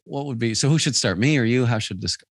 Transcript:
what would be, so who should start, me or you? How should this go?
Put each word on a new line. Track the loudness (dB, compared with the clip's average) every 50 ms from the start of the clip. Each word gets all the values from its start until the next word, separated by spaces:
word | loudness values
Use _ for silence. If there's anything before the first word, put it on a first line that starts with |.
| _
what | -10 -8 -8 -6 -6
would | -4 -2
be, | -2 -2 -2
so | 0 2 2
who | 2 2
should | 2 0 0 0
start, | 0 0 0 2
me | 2 2 2 2
or | 2
you? | 2 2 2 2
How | 2 0 0
should | -2 -6 -8 -6
this | -6 -6 -6 -6
go? | -10 _